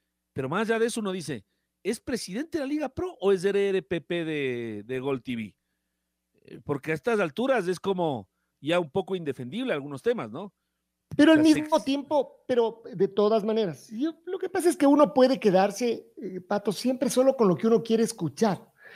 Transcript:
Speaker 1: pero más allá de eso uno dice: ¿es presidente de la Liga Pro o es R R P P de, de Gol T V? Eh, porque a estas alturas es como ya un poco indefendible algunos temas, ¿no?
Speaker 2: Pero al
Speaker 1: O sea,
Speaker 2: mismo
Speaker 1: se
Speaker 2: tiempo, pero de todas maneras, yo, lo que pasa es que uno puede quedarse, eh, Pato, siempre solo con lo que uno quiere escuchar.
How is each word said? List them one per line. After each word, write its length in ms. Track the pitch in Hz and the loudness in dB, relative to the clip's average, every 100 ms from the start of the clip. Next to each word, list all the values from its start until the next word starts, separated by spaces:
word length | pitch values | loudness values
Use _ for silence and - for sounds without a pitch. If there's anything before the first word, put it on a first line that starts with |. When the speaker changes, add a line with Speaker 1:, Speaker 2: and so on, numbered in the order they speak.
| _ _ _ | _ _ _
Speaker 1:
pero 160 | - 131 | -8 -4
más 220 | 185 220 | -2 -2
allá 80 | 226 | 0
de 80 | 233 | -2
eso 140 | 233 | -2
uno 120 | 208 | -6
dice: 320 | 185 151 117 - _ _ _ | -6 -8 -10 -12 _ _ _
¿es 180 | 185 240 | -6 -6
presidente 560 | - 240 - 202 330 320 | -6 -8 -6 -10 -8 -6
de 80 | |
la 40 | 269 | -4
Liga 200 | 302 269 | -4 -4
Pro 260 | - 359 - | -6 -10 -2
o 100 | 190 | 0
es 140 | 190 | 2
R 240 | 196 202 196 | 2 0 0
R 140 | 190 | -2
P 180 | - 165 | -4 -6
P 240 | - 170 | -4 -6
de, 580 | 160 151 135 120 117 104 107 | -4 -4 -4 -4 -6 -8 -8
de 140 | 127 | -6
Gol 220 | 135 135 | -4 -4
T 140 | - 117 | -4 -8
V? 180 | 107 - _ _ _ _ _ _ _ _ - | -8 -14 _ _ _ _ _ _ _ _ -20
Eh, 140 | - | -12
porque 280 | - 143 160 | -6 -6 -4
a 20 | |
estas 260 | 156 240 214 | -4 -2 -2
alturas 480 | 170 - 262 247 175 | -2 -2 0 0 -2
es 100 | 175 | -4
como 480 | 196 185 160 120 95 _ _ _ | -4 -2 -2 -4 -10 _ _ _
ya 220 | 139 175 | -2 -2
un 100 | 156 | -2
poco 240 | 190 190 | -4 -4
indefendible 600 | 190 151 127 123 202 254 | -6 -6 -8 -8 -6 -4
algunos 260 | 151 143 135 | -6 -6 -6
temas, 300 | 233 226 113 | -2 -2 -6
¿no? 240 | 131 202 _ _ _ _ _ _ - | -10 -14 _ _ _ _ _ _ 4
Speaker 2:
Pero 160 | 302 | 6
al 80 | 311 | 8
Speaker 1:
O 40 | |
sea, 100 | 311 | 6
Speaker 2:
mismo 240 | 302 302 311 | 4 2 -2
Speaker 1:
se 60 | |
Speaker 2:
tiempo, 600 | 269 277 - 294 - - - | 0 -4 0 -2 -2 -6 -2
pero 360 | 240 226 226 - | 0 0 -2 -10
de 160 | 180 196 | -2 0
todas 340 | 196 208 220 | 2 2 2
maneras, 460 | 220 220 196 135 - | 2 0 -2 -6 -12
yo, 220 | 220 311 320 - | -6 -6 -6 -10
lo 120 | 370 | -8
que 120 | 381 | -6
pasa 180 | 370 339 | 0 0
es 80 | - | 4
que 100 | 285 | 6
uno 280 | 285 285 | 6 6
puede 260 | 262 254 262 | 6 4 4
quedarse, 720 | 214 185 202 196 240 - - - | 4 4 4 0 -4 -4 -8 -14
eh, 200 | 185 185 | -12 -10
Pato, 300 | - 202 208 | -6 -4 -4
siempre 380 | 180 247 254 269 | -4 -2 0 0
solo 260 | 247 269 | 2 2
con 140 | 269 202 | 4 4
lo 80 | 160 | 4
que 100 | 220 | 4
uno 160 | 226 | 2
quiere 200 | 226 226 | 2 0
escuchar. 580 | 220 - 160 - 220 160 - _ - | 0 -2 -6 0 0 0 -8 _ -20